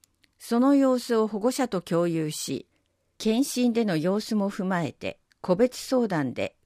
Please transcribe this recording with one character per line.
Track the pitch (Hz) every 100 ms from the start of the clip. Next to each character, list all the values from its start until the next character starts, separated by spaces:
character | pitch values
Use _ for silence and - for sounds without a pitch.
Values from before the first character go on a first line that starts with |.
| _ _ _ _
そ | - 233
の | 262 285
様 | 262 254
子 | - 220
を | 220
保 | 214
護 | 233
者 | 254 247
と | 180
共 | - 170 175
有 | 165 156
し、 | - - 135 - _ _ _ _ -
健 | 220 226
診 | 277 247 247
で | 226
の | 208 160
様 | 175 208
子 | - 214
も | 196
踏 | 196
ま | 185 180
え | 139
て、 | - 95 - _ _
個 | - 180
別 | 247 -
相 | - 262 220
談 | 165 131
で | 107 98 _